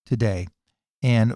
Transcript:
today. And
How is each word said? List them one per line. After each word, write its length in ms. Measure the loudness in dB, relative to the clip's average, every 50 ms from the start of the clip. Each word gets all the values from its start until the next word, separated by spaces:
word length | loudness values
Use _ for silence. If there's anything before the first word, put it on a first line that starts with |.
| _
today. 420 | -6 -4 -2 -2 -2 -2 -4 -8 -10 -14 _ _ _ _ _ _ _ _ _
And 320 | -2 0 2 2 2 2 0